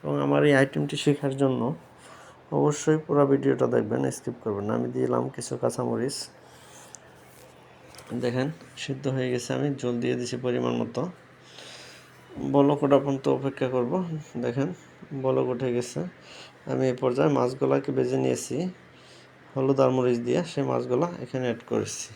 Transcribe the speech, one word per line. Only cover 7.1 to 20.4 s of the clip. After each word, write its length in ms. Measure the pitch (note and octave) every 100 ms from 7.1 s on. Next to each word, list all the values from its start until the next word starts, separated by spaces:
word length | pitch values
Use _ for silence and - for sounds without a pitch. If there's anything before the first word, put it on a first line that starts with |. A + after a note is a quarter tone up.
| - - - - - - - - - - A#2+
দেখেন, 220 | B2 B2 C#3 D#3+ - -
সিদ্ধ 220 | - C3+ C#3
হয়ে 140 | C3 B2+
গেছে, 180 | B2+ - B2+
আমি 120 | C#3+ C3+
জল 140 | B2 A#2+
দিয়ে 120 | B2 B2
দিছি 160 | A#2+ B2
পরিমাণ 300 | B2 B2 B2 A#2+
মতো। 200 | A#2 A#2+ E3+ - - - - - - - - - - - - - C#3
বলক 260 | C#3 C#3 C#3+
ওঠা 140 | C#3 C#3
পর্যন্ত 200 | C#3 C3+ C#3 C3
অপেক্ষা 320 | C3+ C3+ C3
করব। 180 | B2+ B2 F3+ F3 D#3+ D3+ B2
দেখেন, 240 | A#2+ B2 D3+ F3 - - - C#3
বলক 220 | C3 C3 B2+
উঠে 160 | A#2+ C3 A#2+
গেছে। 240 | A#2+ D3 F3+ - - - - - -
আমি 140 | C3 C3
এই 60 | B2+
পর্যায়ে 280 | C3+ B2 D#3 C3+
মাছগুলাকে 540 | B2+ C3+ C3+ C#3 C3+ C3+
ভেজে 220 | B2 C3
নিয়েছি 320 | C3 B2 - B2+ F3+ F3+ - - - - - - -
হলুদ 260 | C3+ C3+ C3+
আর 60 | C3 C3
মরিচ 220 | B2 A#2+ A#2+
দিয়ে, 140 | D3